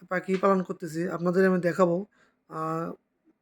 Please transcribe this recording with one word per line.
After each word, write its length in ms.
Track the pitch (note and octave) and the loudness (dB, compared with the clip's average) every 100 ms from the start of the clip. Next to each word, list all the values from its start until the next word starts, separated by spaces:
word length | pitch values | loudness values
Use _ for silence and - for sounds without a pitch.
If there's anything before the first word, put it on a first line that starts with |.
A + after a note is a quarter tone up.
| F3+ | -8
পাখি 280 | F3+ F3+ F#3 | -6 -2 0
পালন 260 | G3+ F#3+ | 2 2
করতেছি, 440 | F3+ F#3 E3+ D#3+ F3+ | 0 -8 -8 -6 -6
আপনাদের 400 | E3 F3 F3+ F#3+ | -2 0 4 4
আমি 140 | F#3 | 4
দেখাবো। 440 | E3+ D#3 F3+ F3 G#3 _ _ _ - | 0 2 2 2 -4 _ _ _ -16
আহ, 440 | D#3+ D#3+ D#3+ E3+ - _ _ _ _ | -8 -6 -4 -6 -10 _ _ _ _